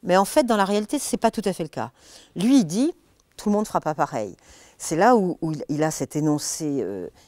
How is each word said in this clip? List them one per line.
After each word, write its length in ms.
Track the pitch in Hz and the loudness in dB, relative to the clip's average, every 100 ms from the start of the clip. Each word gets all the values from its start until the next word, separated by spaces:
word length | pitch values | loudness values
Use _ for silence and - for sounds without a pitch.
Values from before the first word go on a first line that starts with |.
mais 140 | - 185 | 4 2
en 80 | |
fait, 200 | 196 311 | 4 2
dans 120 | 247 214 | 2 2
la 80 | |
réalité, 340 | 196 208 214 285 | 2 0 -2 -6
c'est 200 | - 233 | -4 0
pas 120 | 233 | 0
tout 120 | 220 | 0
à 80 | 208 | -4
fait 120 | 180 | -4
le 40 | 160 | -6
cas. 220 | - 117 _ - - - | -8 -10 _ -20 -20 -16
Lui, 260 | - 208 277 | -2 4 4
il 40 | |
dit, 300 | 170 180 294 - _ _ _ - | 4 0 -2 -4 _ _ _ -8
tout 140 | - | -2
le 40 | |
monde 120 | 208 214 | 0 0
fera 160 | 175 | -2
pas 120 | - | -2
pareil. 400 | 160 147 135 104 - _ - - _ | -2 -2 -2 -6 -10 _ -20 -20 _
C'est 180 | - 160 | -6 2
là 200 | 214 247 | 4 4
où, 200 | 185 156 | 2 -2
où 100 | 160 | -4
il, 140 | 151 - | -6 -4
il 140 | 147 | -2
a 80 | 156 | -2
cet 260 | - 151 156 | -2 -4 0
énoncé, 600 | 151 151 - - 156 139 | 0 0 -2 -6 -4 -4
euh, 300 | 92 98 87 _ | -4 -6 -10 _